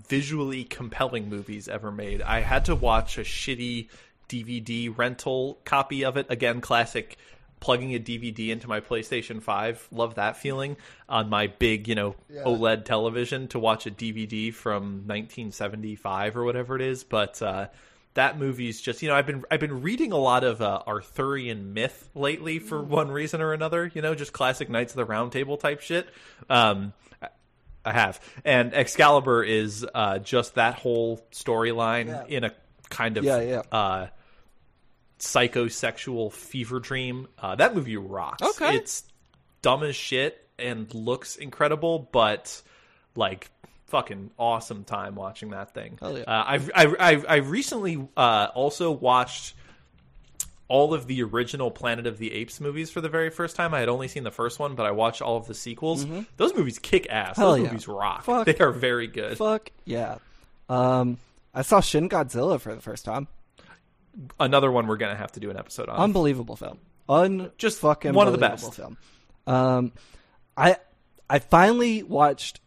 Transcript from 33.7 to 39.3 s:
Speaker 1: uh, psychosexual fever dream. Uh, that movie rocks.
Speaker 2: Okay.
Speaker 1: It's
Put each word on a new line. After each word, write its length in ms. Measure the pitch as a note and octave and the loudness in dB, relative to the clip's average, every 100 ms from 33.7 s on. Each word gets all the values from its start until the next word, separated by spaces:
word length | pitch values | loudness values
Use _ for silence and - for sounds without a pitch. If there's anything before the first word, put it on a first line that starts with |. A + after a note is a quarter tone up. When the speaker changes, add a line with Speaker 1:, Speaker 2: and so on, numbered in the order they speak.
Speaker 1:
uh, 360 | A2+ G2 F#2+ F2+ - _ - _ _ _ _ _ _ _ _ | 0 0 -2 -6 -14 _ -20 _ _ _ _ _ _ _ _
psychosexual 1120 | - C3 A#2+ B2 A#2 - A#2+ - C3+ A#2+ G#2+ | -2 2 2 2 -2 -2 -6 -6 -8 -4 -4
fever 480 | - - C3+ A2+ B2+ | -8 -12 -8 -6 -6
dream. 480 | A#2+ C3 B2+ B2 C3 - | -6 -6 -6 -8 -12 -10
Uh, 160 | F#2+ F#2+ | -8 2
that 200 | G3+ G#3+ | 2 2
movie 220 | B2+ G#2+ | -4 -6
rocks. 440 | F#2+ F#2+ D#2 - | -6 -8 -8 -2
Speaker 2:
Okay. 320 | - - D#4+ C4 | -2 0 0 0
Speaker 1:
It's 280 | - - - _ _ | -2 -10 -12 _ _